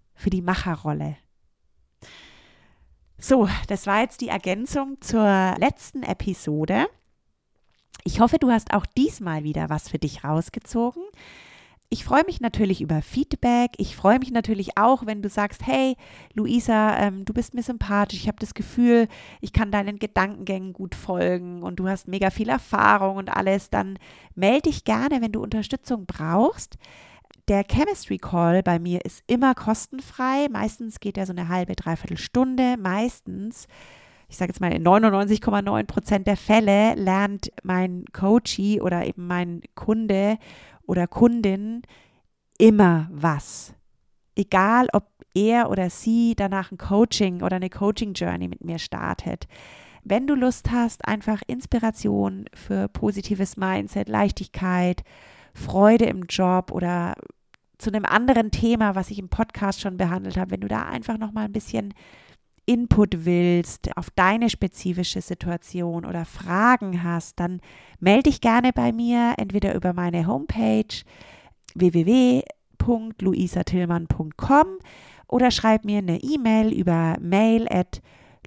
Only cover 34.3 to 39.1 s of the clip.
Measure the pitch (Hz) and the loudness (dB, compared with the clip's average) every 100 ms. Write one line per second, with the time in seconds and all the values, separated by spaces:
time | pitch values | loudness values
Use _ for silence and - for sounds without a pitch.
34.3 | - 180 - 180 170 165 196 220 196 202 | -6 -6 -2 -2 2 4 6 6 2 2
35.3 | 214 - 202 202 214 208 - - 202 190 | 0 0 0 0 -2 -2 -4 0 0 0
36.3 | 196 - 214 214 202 214 - 190 190 202 | -2 4 4 6 4 4 2 0 2 0
37.3 | 202 - - 185 185 185 180 - - 196 | -4 -12 -12 -4 -2 -2 -4 -10 -2 4
38.3 | 233 - - 196 208 180 175 - | 4 2 -4 0 0 0 -2 -4